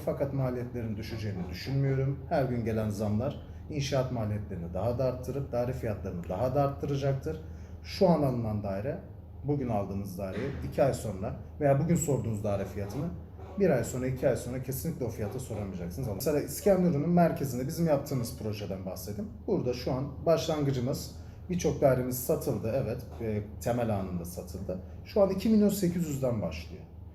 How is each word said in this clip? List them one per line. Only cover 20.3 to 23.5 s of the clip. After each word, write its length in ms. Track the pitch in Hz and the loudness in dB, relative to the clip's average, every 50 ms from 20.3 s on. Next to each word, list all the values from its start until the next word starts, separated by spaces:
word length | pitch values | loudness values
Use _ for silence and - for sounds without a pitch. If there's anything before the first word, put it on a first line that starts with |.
| 160 147 - - 156 151 143 139 131 127 117 127 160 175 - - - - - - - - - - | 4 4 4 0 0 0 2 2 2 2 0 0 -2 -2 -4 -8 -10 -12 -14 -14 -14 -12 -6 -4
birçok 320 | 180 175 - 160 139 - | -2 0 0 0 2 6
dairemiz 380 | 151 135 127 123 123 127 123 - | 6 6 6 6 2 0 -2 -2
satıldı, 640 | - - 165 - - 151 120 101 107 110 110 139 127 | 0 0 0 0 0 0 -2 0 0 0 0 0 0
evet, 200 | 107 101 - - - - - | -2 -2 -4 -6 -10 -8 -6
e, 220 | 117 110 107 104 101 - | -4 -2 -2 -2 -2 -4